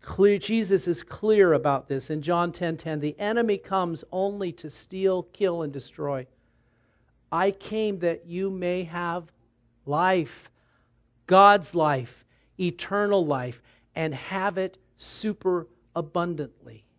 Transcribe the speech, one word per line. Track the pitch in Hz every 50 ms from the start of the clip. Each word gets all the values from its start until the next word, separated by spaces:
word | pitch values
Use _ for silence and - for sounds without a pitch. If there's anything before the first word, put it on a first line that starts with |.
Clear, | - - - - 190 202 208 196
Jesus | - - 220 226 220 180 196 180 - 175
is | 175 - -
clear | - - - - 220 214 208 196 175 156
about | 139 131 147 139 131 - _
this | 139 135 131 -
in | 156 156
John | 143 156 175 170 175 175
ten | 170 - 180 165 160 156
ten. | - 165 156 151
"The | 143 151 151 -
enemy | 208 208 220 233 233 226 247 240
comes | - - 190 190 185 175 165 - - _
only | - 185 190 202 202 202 196 180 160
to | - - 151
steal, | - - - _ 190 190 190 190 185 180 175
kill, | - _ - 208 185 170 170
and | 165 147
destroy. | 135 139 - - _ - 151 143 143 131 127 _ _ _ _ _ _ _ _ _ _ _ _ _ _ _ _ _ _ _ _ _
I | - 165 185 196
came | 190 196 - - 214 220 220 214 202 185
that | 170 170 165 170 -
you | 170 170 180 190 196
may | 190 185 175 175 180 180 180
have | 165 165 175 175 170 170 180 175 - _ _ _ _ _ _ _ _ _ _ _
life, | 143 143 156 175 185 190 180 156 120 - - - - _ _ _ _ _ _ _ _ _ _ _ _ _ _ _
God's | - 185 190 196 202 202 202 165 - -
life, | 170 160 151 143 131 123 113 - _ _ _ _ _ _ _ _ -
eternal | 185 175 170 - - - 190 202 208 208 202 196 175
life, | 151 143 131 123 127 123 - _ _ _ _ _ _ _
and | - 160 160 147
have | 127 - - 190 190 190 202 180 190
it | 190 185 190 _ _ _ _
super | _ - - - - - 220 208 - - 190 180 175 160 - _ _ _ _ _
abundantly." | 170 165 151 _ 180 170 175 170 151 147 127 _ _ - 120 113 110 _ _ _